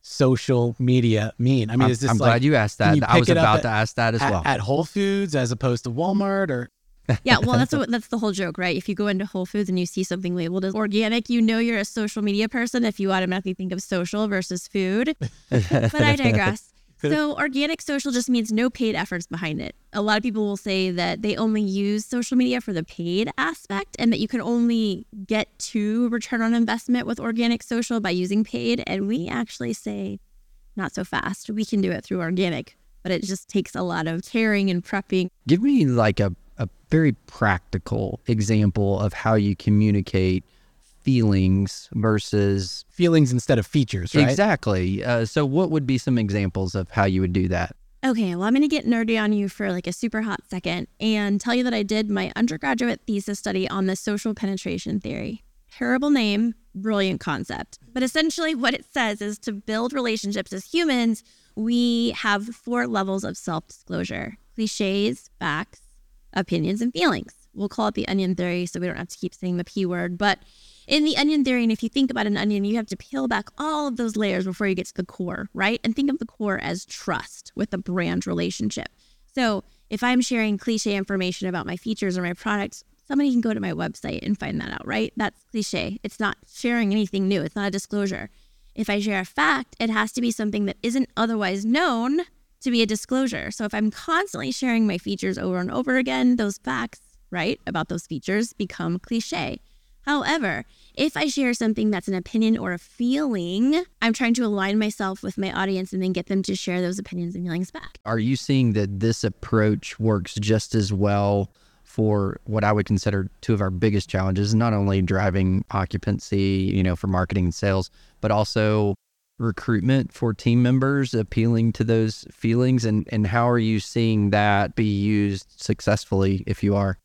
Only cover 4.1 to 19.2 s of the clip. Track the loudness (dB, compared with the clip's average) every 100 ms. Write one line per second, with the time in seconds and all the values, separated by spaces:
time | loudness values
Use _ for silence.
4.1 | 2 2 0 0 0 0 0 0 -2 0
5.1 | 0 0 0 0 0 0 -2 -4 -2 0
6.1 | 0 0 0 0 -2 -6 _ _ _ -2
7.1 | 0 4 2 4 2 2 0 0 -2 -2
8.1 | -2 -2 -2 -4 -2 -2 -2 -4 -2 0
9.1 | -2 -4 -6 -4 -4 -2 -2 -2 -4 -4
10.1 | -4 -4 -4 -2 -2 -2 -2 0 0 2
11.1 | 0 0 2 4 2 0 0 -4 -4 -4
12.1 | -2 -2 0 -2 -2 -2 0 -2 0 0
13.1 | 0 0 -2 -4 -6 -6 -6 -4 -4 -2
14.1 | -2 -2 -2 -4 -8 -4 -2 0 0 -2
15.1 | -2 -6 -10 _ 0 2 2 2 2 2
16.1 | 4 2 2 2 -2 -10 _ _ _ 0
17.1 | 0 0 -2 -2 0 -2 -2 -4 -4 -2
18.1 | -2 0 0 2 0 0 0 -2 -2 -4
19.1 | -6